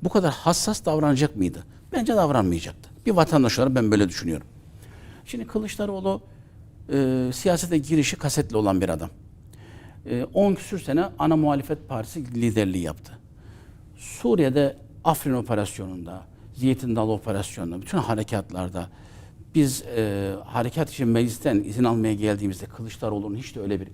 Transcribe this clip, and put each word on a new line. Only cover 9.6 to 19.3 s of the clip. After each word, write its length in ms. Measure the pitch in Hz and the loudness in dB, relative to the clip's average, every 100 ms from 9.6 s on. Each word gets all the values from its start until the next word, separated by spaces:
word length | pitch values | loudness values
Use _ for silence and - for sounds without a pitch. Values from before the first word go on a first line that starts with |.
| - - - - - | -20 -20 -20 -16 -6
E, 160 | 120 135 | -4 -2
on 220 | 190 202 190 | 2 2 2
küsür 240 | - 196 | -4 -8
sene 260 | - 147 196 - | -2 0 0 0
ana 160 | 151 156 | 2 4
muhalefet 540 | 147 143 135 151 - | 4 2 -2 -6 -6
partisi 460 | 127 113 165 123 120 | -8 -6 -10 -8 0
liderliği 480 | 117 107 98 92 | 2 2 2 0
yaptı. 280 | 80 76 - - - - - - - - - - | -4 -6 -14 -20 -20 -20 -20 -20 -20 -20 -20 -20
Suriye'de 800 | - - 240 202 135 139 139 - - - | -18 -4 2 4 4 4 2 0 -12 -4
Afrin 300 | 165 156 143 | 0 0 0
operasyonunda, 880 | 127 120 107 95 - 92 90 82 92 - - - | -2 0 -2 -2 -6 -10 -10 -12 -14 -16 -20 -18
Zeytin 420 | 127 131 127 127 113 | -2 0 0 0 0
Dalı 160 | 107 | 0
operasyonunda, 680 | 104 113 98 95 - 85 90 | -2 -2 -4 -6 -8 -8 -8
bütün 160 | 107 185 | -4 -2
harekatlarda 920 | 117 110 107 104 - 90 92 92 85 - - - - | 0 -2 -2 -4 -4 -6 -6 -6 -8 -12 -20 -20 -20